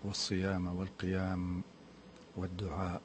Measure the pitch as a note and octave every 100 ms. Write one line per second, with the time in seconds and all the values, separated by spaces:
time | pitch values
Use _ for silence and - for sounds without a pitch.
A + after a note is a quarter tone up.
0 | G2+ G2 - F#2+ F#2+ F#2+ F2+ F2+ F#2 -
1 | F#2 F#2+ F#2+ F#2 F2+ F2+ - - - -
2 | - - - - F#2 F2+ G2 F2 F#2 F2